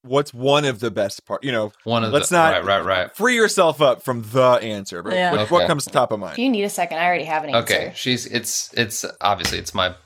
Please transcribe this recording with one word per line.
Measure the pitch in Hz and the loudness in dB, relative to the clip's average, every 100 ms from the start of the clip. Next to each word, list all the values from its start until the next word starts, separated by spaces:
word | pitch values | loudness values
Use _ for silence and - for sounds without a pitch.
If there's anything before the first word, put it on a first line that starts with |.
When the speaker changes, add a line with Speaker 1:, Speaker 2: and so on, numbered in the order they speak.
Speaker 1:
What's | 123 139 143 | 0 0 0
one | 120 135 143 | -4 2 2
of | 143 110 | 2 -2
the | 117 | -4
best | 104 98 - _ | -2 -4 -6 _
part? | 101 | -6
You | 135 | -2
know, | 117 107 _ | -2 -4 _
Speaker 2:
One | - 117 | -2 0
of | 113 | 2
Speaker 1:
let's | 143 - | 0 2
Speaker 2:
the, | 175 | 4
Speaker 1:
not | 160 | 4
Speaker 2:
right, | 87 | 4
right, | 92 98 | 2 0
right. | 90 92 90 - | 2 0 -2 -2
Speaker 1:
free | 233 240 | 0 2
yourself | 208 196 170 139 | 2 4 2 4
up | 147 120 | 2 2
from | - 120 107 | -4 -6 0
the | 131 127 120 | 4 6 4
answer, | 110 104 98 87 | 0 -8 -8 -10
but | 87 | -4
Speaker 3:
Yeah. | 185 180 | 0 0
Speaker 1:
what, | 107 107 | 0 2
what | 175 | 2
Speaker 2:
Okay. | 180 | 2
Speaker 1:
comes | 151 | 0
top | - 143 120 | 0 0 0
of | 107 | -2
mind? | 92 | -6
Speaker 4:
If | 76 | -4
you | 262 | -2
need | 220 | 0
a | 202 | -2
second, | 196 175 160 | -4 -6 -2
I | 175 | 0
already | 175 | 0
have | 147 156 | -2 -4
an | 156 | -2
Speaker 2:
Okay, | 117 - 101 87 | -2 0 -2 -2
Speaker 4:
answer. | - | -6
Speaker 2:
she's, | 127 120 - | -4 -4 -4
it's, | 117 113 - - | -6 -4 -8 -6
it's | - 113 - 95 - | -4 -4 -4 -10 -2
obviously, | 101 95 87 90 | -2 0 -2 -6
it's | 90 | -6
my | 101 92 87 | -2 -2 -4